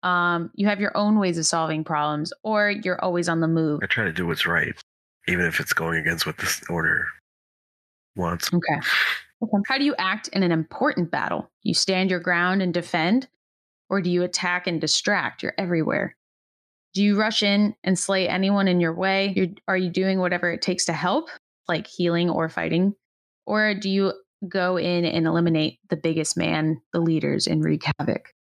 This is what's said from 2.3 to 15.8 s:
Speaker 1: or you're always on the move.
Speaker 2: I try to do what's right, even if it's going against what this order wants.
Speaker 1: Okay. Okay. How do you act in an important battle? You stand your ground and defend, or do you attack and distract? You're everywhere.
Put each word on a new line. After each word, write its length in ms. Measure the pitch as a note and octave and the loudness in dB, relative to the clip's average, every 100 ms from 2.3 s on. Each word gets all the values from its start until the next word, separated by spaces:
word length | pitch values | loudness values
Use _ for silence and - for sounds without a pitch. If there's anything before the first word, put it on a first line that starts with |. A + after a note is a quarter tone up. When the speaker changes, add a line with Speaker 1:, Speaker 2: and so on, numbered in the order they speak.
| - | -6
Speaker 1:
or 260 | A3 G#3+ G#3 | -2 0 0
you're 320 | G#3 F#3 F3+ | 0 -2 -2
always 280 | F#3 F3 F3 | 0 0 0
on 100 | E3 | 2
the 80 | E3 | 2
move. 320 | E3 D#3+ D3 | 2 2 0
Speaker 2:
I 60 | G2+ | -2
try 200 | - G2+ | -2 -2
to 60 | |
do 140 | D#2+ E2+ | -2 -2
what's 180 | D#2 | -2
right, 300 | - E2+ D#2 - - _ _ _ - | 0 0 -2 -6 -16 _ _ _ -4
even 160 | F2+ E2+ | 0 0
if 140 | - | 0
it's 120 | D2 | -2
going 280 | - E2 E2 | -2 0 -2
against 260 | D#2 E2 F2+ | -2 -2 -4
what 100 | F2 | -4
this 220 | G2 - - | -6 -6 -4
order 380 | E3+ E3 A#2 - - _ _ _ _ _ _ _ _ _ - | -2 0 0 -4 -10 _ _ _ _ _ _ _ _ _ -6
wants. 360 | F2 F2 - | -4 -4 -2
Speaker 1:
Okay. 280 | F3 - D3+ - - - - - _ | -2 -2 -4 0 0 0 -4 -10 _
Okay. 160 | A3 G3+ G3+ | -2 -2 0
How 100 | C4 | 0
do 60 | |
you 100 | C#4+ - | 0 0
act 280 | F#3 G#3+ - | -2 -4 -4
in 100 | G3+ | 0
an 80 | F#3 | 2
important 600 | D#3+ D#3+ - C#4+ - E3+ | 2 0 0 0 0 -2
battle? 360 | - - D#2+ - _ | -2 -2 -4 -8 _
You 120 | - | -2
stand 360 | E3 - F#3 F#3+ | -2 0 2 2
your 80 | F3+ | 0
ground 420 | F#3 F3 F3+ F#3+ | 0 2 2 2
and 140 | F#3 | 2
defend, 540 | E3+ E3 F3 E3 A#3+ C4 _ _ _ _ _ _ | 0 -2 0 2 2 0 _ _ _ _ _ _
or 140 | G3 | -2
do 80 | F3+ | 2
you 140 | F3 | 2
attack 420 | F3 - F3+ F3+ F3+ | 0 -2 -2 -2 -2
and 140 | E3 | -2
distract? 640 | D3+ - - G3+ C3 - | 0 0 0 0 -2 -6
You're 100 | - - | -8 -4
everywhere. 580 | F#3 E3+ | 0 0